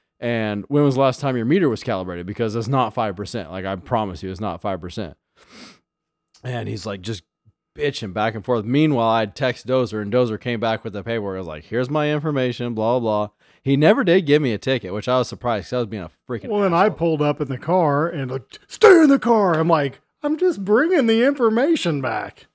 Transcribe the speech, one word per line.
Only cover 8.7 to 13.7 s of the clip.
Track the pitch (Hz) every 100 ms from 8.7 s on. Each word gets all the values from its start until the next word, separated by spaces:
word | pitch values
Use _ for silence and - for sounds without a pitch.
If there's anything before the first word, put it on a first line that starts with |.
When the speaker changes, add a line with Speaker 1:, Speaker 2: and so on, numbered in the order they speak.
| 139 156 131 113
Speaker 1:
I | 113 107
text | - 131 117 110
Dozer, | 131 117 107
and | 104
Dozer | 123 123 107
came | 127 120
back | 113 110
with | 113
the | 101
paperwork. | 95 117 101 95
I |
was | 87
like, | 78 -
"Here's | 113 127
my | 151 147
information, | 151 156 143 127 120 120
blah, | 110 110 127
blah, | 113 104 104
blah." | _ _ _
He | 135